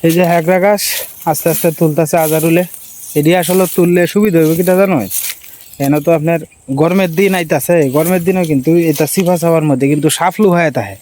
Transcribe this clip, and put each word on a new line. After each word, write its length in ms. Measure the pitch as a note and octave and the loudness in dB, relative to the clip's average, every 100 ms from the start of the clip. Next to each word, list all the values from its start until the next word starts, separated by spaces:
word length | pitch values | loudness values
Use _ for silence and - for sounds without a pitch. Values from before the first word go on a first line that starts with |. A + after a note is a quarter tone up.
এই 80 | E3 | 2
যে 120 | E3+ F3 | 2 2
হ্যাকড়া 340 | E3+ D#3+ F#3 | 0 2 2
গাছ 220 | G3 G#3 - - - - - | 2 0 -2 -8 -10 -8 -4
আস্তে 240 | D3+ E3+ | -2 -2
আস্তে 220 | D#3+ F3 | 0 -2
তুলতেছে 460 | D#3 E3 D3+ D#3+ F3 | 0 0 0 0 0
আজারুলে। 460 | D#3 D#3 D#3+ E3 F3+ - - - - - | 0 0 2 0 -2 -10 -20 -20 -6 -2
এটি 200 | D3+ F3+ | 2 2
আসলে 300 | E3 F#3 F#3 - | 2 0 0 0
তুললে 320 | F3 F3 F3 | 2 2 0
সুবিধা 320 | G3+ G#3+ E3 | 0 2 2
হবে 160 | D#3 E3 | 2 0
কিটা 200 | F3+ F#3 | 0 2
জানো? 320 | G3 E3 F#2+ - - - - - - - | 2 0 -4 -8 -10 -14 -18 -20 -20 -6
এনে 220 | C#3 D3 | -2 0
তো 100 | D3 | 0
আপনার 280 | E3 D#3 E3+ D#3 _ - | 0 0 -4 -6 _ -8
গরমের 440 | C3+ D#3+ F#3 F#3 D#3+ | -2 0 2 0 0
দিন 200 | G3 F#3 | 0 0
আইতাছে, 540 | E3 D#3 - F3 C#3 | -2 -4 0 0 2
গরমের 340 | C#3 E3 F#3 | 0 0 0
দিনও 200 | E3+ F#3 | 0 -2
কিন্তু 320 | E3+ C#3+ B2+ E3+ | 0 0 2 2
এটা 320 | E3 D3 D3+ | 2 0 -2
সিফা 300 | - F3 F3+ | 0 0 0
চাপার 260 | E3 E3 | 2 0
মধ্যে 240 | D#3 C3+ C#3 | 0 0 0
কিন্তু 220 | D3 D3+ | 0 0
সাপ 240 | - E3+ F#3 | 0 -2 2
লুহায় 320 | G#3+ F3 E3 | 2 2 0
থাকে। 240 | C3 G2+ G2 | -2 -8 -12